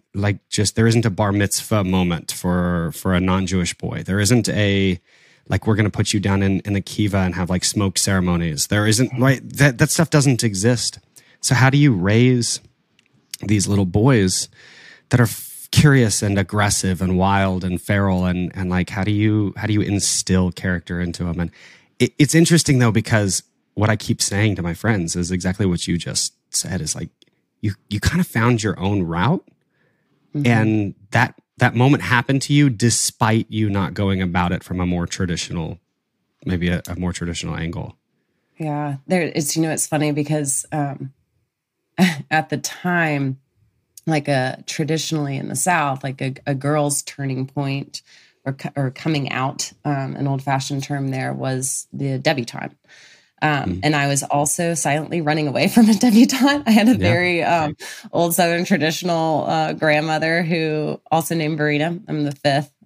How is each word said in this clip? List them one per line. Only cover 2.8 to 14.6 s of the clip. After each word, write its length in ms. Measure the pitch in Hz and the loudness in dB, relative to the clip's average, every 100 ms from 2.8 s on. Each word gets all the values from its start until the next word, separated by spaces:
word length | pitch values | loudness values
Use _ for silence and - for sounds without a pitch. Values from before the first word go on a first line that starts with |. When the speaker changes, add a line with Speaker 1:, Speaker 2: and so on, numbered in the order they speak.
| 82 | -2
Speaker 1:
for 200 | - 95 | -4 0
a 60 | 90 | 2
non-Jewish 560 | 92 92 92 95 85 - | 2 0 0 -2 -2 -4
boy. 280 | 82 80 | -8 -6
There 160 | 80 98 | -2 0
isn't 300 | 104 120 98 | 2 2 2
a, 500 | 92 101 98 95 87 _ _ _ _ - | 0 2 2 2 0 _ _ _ _ -4
like, 200 | 95 - | -2 0
"We're 80 | 104 | 2
gonna 140 | 104 | 0
put 220 | - 104 | 0 -2
you 60 | 107 | 0
down 220 | 98 98 | 0 2
in, 160 | 98 98 | 2 0
in 120 | - | -2
the 80 | 98 | -4
kiva 360 | - - 104 95 | -4 -2 0 0
and 180 | 92 85 | 0 -2
have, 140 | 87 | -2
like, 120 | 92 | -2
smoke 340 | - 107 98 - | -2 0 -2 0
ceremonies." 680 | - 95 90 87 85 73 - | 0 0 2 0 -2 -4 -2
There 200 | 104 104 | 0 2
isn't, 240 | 110 123 127 | 2 0 2
right? 220 | 131 123 120 - | 2 0 -2 2
That, 200 | 139 120 | 2 4
that 100 | 156 | 0
stuff 180 | - 160 | 2 2
doesn't 340 | 151 139 120 | 4 4 2
exist. 540 | 117 98 110 120 - - - _ _ _ | 0 0 2 2 -2 -10 -16 _ _ _
So 120 | - 123 | 0 4
how 140 | 131 | 4
do 80 | 143 | 6
you 140 | 147 | 4
raise 640 | 98 95 110 127 123 117 - - _ _ _ _ _ _ - | 4 4 4 4 4 0 -6 -10 _ _ _ _ _ _ -8
these 240 | 95 104 92 | 0 0 2
little 180 | 101 92 | 0 2
boys 640 | 101 123 120 95 - - _ | 2 4 4 4 0 -6 _